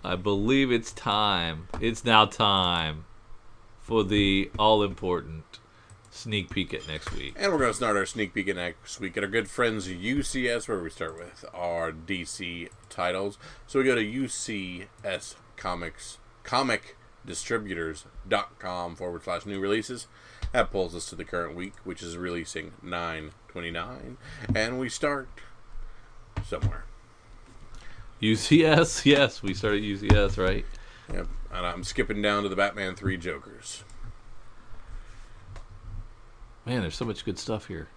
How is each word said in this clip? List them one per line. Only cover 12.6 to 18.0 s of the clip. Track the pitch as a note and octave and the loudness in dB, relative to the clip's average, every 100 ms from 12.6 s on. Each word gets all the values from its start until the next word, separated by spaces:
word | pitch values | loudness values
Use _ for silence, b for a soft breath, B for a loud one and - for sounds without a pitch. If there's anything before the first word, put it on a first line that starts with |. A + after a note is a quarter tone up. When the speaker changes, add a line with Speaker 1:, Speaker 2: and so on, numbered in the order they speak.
| E2+ - - | -10 -14 -16
Speaker 2:
titles. | - F2+ F#2 G2+ G2+ B B - | -2 0 0 -2 -4 B B -2
So | C3+ | 2
we | |
go | C3 B2 | 4 4
to | |
U | G#2+ B2 B2+ | 2 -2 -4
C | - - G#2+ F#2 F2+ G2 - | -4 -6 -4 -6 -8 -12 -10
S | G2+ F2+ - - - - | -6 -6 -6 -16 -20 -8
Comics, | F#2+ F2+ E2+ - - - - - | -6 -4 -6 -10 -16 -18 -20 -20
comic | - B2 C3+ A2 - - - - | -2 0 2 0 -2 -20 -20 -20
distributors | - E2+ - A#2 G#2 E2+ E2 D2+ | -10 -8 -2 -2 -2 -4 -4 -6